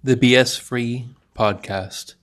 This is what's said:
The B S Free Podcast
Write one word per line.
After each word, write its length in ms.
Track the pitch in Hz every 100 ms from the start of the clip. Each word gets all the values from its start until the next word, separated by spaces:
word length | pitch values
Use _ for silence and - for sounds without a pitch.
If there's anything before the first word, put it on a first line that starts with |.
| 131
The 100 | 123
B 200 | 127 123
S 200 | 123 -
Free 520 | - 123 120 123 123 - _ -
Podcast 760 | 107 98 - 98 92 - - _